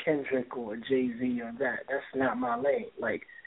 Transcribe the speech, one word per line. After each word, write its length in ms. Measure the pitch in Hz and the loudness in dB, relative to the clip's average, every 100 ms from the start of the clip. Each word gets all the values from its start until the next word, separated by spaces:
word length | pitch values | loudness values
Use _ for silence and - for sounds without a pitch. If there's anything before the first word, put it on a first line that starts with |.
Kendrick 540 | - 147 131 131 120 127 | 0 2 2 -2 -2 -6
or 180 | 113 113 | -6 -6
Jay-Z 680 | 113 131 127 117 127 120 | 2 4 4 0 0 0
or 120 | 117 117 | -2 -2
that. 200 | 131 117 - | -2 -2 -4
That's 140 | 139 - 131 | -4 -4 0
not 220 | 131 120 | 2 2
my 180 | 127 240 | 0 2
lane. 300 | 139 139 - - | 2 2 0 -4
Like, 240 | - 170 - - | -2 -2 -6 -20